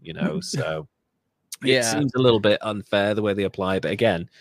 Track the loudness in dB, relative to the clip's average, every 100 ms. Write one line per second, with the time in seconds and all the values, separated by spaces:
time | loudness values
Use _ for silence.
0 | -14 -6 -4 -4 -6 -6 -4 -6 -8 _
1 | _ _ _ _ _ -6 0 2 2 0
2 | 0 2 4 4 4 0 -2 -6 -2 0
3 | 0 0 0 0 -2 -2 -2 -2 -2 0
4 | 2 2 -4 -14